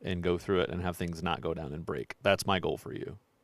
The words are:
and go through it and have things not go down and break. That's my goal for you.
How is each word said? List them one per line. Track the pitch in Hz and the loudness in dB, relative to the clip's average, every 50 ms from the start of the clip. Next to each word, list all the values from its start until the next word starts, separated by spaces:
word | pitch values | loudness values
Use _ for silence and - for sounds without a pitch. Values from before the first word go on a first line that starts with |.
| - | -4
and | - 92 87 | -4 -2 0
go | 85 90 87 85 | 2 2 2 2
through | - - 98 90 | 2 2 4 4
it | - - | 4 2
and | 78 90 87 | 0 -2 -2
have | 90 87 | -2 -2
things | - 92 87 85 80 87 | -2 -4 -4 -4 -2 -2
not | 87 80 - | -2 -2 0
go | 82 85 80 | -2 -4 -2
down | 82 80 69 73 | -2 -4 -6 -6
and | 78 80 | -8 -6
break. | - 76 64 - - - _ | -4 -4 -4 -6 -8 -10 _
That's | - 101 98 - - | 4 4 4 4 4
my | - 98 92 | 2 2 2
goal | 82 78 - - | 2 0 -2 -2
for | - - - | -4 -10 -8
you. | - - - - - _ _ _ _ | -8 -8 -8 -10 -14 _ _ _ _